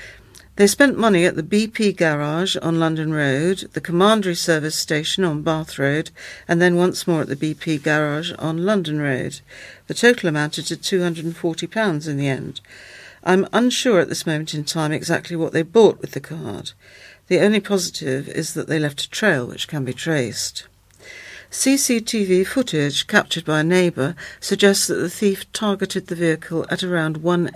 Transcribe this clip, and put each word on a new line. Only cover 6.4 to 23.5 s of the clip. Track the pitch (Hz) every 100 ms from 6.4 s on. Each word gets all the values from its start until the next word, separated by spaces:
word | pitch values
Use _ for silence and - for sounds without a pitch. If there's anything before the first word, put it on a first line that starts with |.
| -
and | 170
then | 180 175
once | 180 175 -
more | 160
at | 110
the | 143
B | 156
P | 151 - 151
garage | 160 151 151 147 170 -
on | 156 160 180
London | 214 160 151
Road. | 143 127 - - - - - - -
The |
total | - 240 247 180
amounted | 151 151 - 156
to | 160
two | - 190
hundred | 175 165 160
and | 165
forty | 175 165 175
pounds | 220 214 151 160
in | 139
the | 143
end. | 131 - - _ - - - - -
I'm | - 185 190
unsure | 214 247 240 262 190
at | 156
this | - -
moment | 151 156
in | 151
time | 151 165 156
exactly | 156 170 170 - 170
what | 160
they | -
bought | 165 226 202 -
with | -
the | 135
card. | 143 160 123 101 - - - - - - -
The | 180
only | 196 214
positive | 202 202 175 - 151 131 -
is | - 156
that | 160 -
they | 156
left | 147 139
a | -
trail | - 214 147 120
which | - -
can | 151
be | 123
traced." | 127 165 151 120 - - - - _ _ _ - - - - -
C | - 262 277
C | - 233
T | 220 226 196
V | 185
footage | 190 - 247 156 143 143 -
captured | 208 - -
by | 156